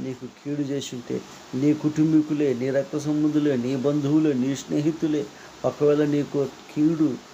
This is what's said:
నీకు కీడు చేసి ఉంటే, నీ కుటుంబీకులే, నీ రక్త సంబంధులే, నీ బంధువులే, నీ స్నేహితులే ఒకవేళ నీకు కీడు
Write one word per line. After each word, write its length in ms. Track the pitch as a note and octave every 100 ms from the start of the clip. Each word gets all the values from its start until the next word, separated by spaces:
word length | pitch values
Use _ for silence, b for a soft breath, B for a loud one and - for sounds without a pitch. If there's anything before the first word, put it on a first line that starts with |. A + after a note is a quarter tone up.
నీకు 260 | C3 B2 B2
కీడు 340 | - D3 D3
చేసి 360 | C#3 C#3 C3 B2+
ఉంటే, 240 | - B2+ - B -
నీ 200 | B2+ D3
కుటుంబీకులే, 800 | D3 D3+ D3+ D#3 D#3 D3+ D3 D3
నీ 160 | A#2+ C3
రక్త 280 | C3+ C#3 D3+
సంబంధులే, 580 | C#3+ D3+ D3+ D3 D3 B2+
నీ 200 | B2 C3+
బంధువులే, 560 | C3+ D3 C#3 D#3 D#3
నీ 240 | B2+ B2+ C3+
స్నేహితులే 720 | - D3+ D3+ D#3 D#3+ D3+ - - B B
ఒకవేళ 400 | C3 - D3 D3
నీకు 400 | D3 D3 C#3 C#3+
కీడు 720 | C3 - - - D3+ D#3+ D3+ A#2+ -